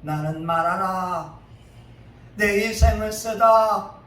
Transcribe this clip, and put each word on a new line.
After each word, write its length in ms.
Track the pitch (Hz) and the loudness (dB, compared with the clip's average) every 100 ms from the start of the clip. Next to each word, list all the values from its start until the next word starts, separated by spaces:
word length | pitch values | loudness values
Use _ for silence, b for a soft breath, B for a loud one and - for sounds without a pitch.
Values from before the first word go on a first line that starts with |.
나는 440 | 151 151 156 160 165 | -6 -6 -4 -6 -4
말하라. 920 | 165 170 185 190 185 180 175 156 - - - - - - - - - - - | 0 0 -2 -4 -4 -6 -6 -10 -16 -20 -20 -20 -20 -20 -20 -20 -20 -20 -2
내 300 | 208 202 220 | 0 2 -2
인생은 460 | 220 226 214 214 | 4 2 4 -4
쓰다. 840 | 214 226 214 226 220 220 208 - - | -6 -8 2 4 6 4 0 -6 -16